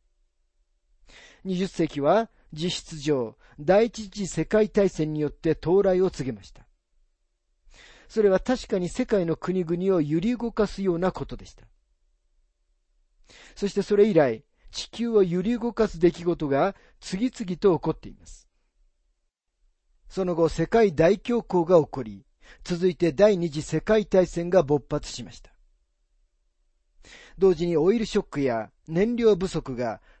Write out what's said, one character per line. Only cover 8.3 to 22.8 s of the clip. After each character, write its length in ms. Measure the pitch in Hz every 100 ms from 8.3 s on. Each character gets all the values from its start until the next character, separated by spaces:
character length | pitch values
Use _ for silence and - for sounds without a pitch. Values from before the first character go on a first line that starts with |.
は 100 | 185
確 280 | - 254 -
か 100 | 202
に 100 | 175
世 160 | -
界 220 | 254 208 165
の 100 | 160
国 300 | 170 185 165
々 280 | 175 190
を 60 | 185
揺 200 | 147 160
り 140 | 208
動 160 | 240 240
か 160 | - 202
す 160 | -
よ 120 | 196
う 40 | 170
な 140 | 185
こ 140 | - 139
と 100 | 120
で 80 |
し 80 | 95
た。 140 | - - _ _ _ _ _ _ _ _ _ _ _ _ _ _ _ _ - -
そ 140 | - 202
し 60 |
て 80 | 202
そ 140 | 190 202
れ 120 | 214
以 60 |
来、 300 | 165 139 110 _ _ -
地 180 | - -
球 220 | - 233
を 120 | 220
揺 200 | 190 180
り 160 | 185 240
動 160 | 233
か 140 | 226 214
す 120 | 165
出 100 | 170
来 140 | -
事 240 | 175 165 151
が 260 | 139 180 - _ _
次 300 | - 190 254
々 280 | - 185 180
と 180 | 202 160
起 60 |
こ 80 | 160
っ 100 | 156
て 80 | 98
い 60 |
ま 120 | - -
す。 220 | - _ _ _ _ _ _ _ _ _ _ _ _ _ _ _ _ -
そ 160 | -
の 100 | 185
後、 140 | 165 165
世 180 | - 160
界 280 | 226 208
大 240 | 147 165 202
恐 220 | - 240
慌 260 | - 185 165
が 120 | 180
起 20 | 143
こ 160 | -
り、 220 | 110 98 _ _ - -
続 240 | - 175